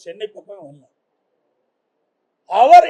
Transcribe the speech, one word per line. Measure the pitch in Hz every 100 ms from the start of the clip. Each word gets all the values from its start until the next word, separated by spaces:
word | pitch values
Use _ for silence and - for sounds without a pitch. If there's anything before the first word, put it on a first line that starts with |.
சென்னை | 170 202 208 180
பக்கமே | 165 196
வரல. | 139 147 127 _ _ _ _ _ _ _ _ _ _ _ _ _ _ _ -
அவர் | 196 269 349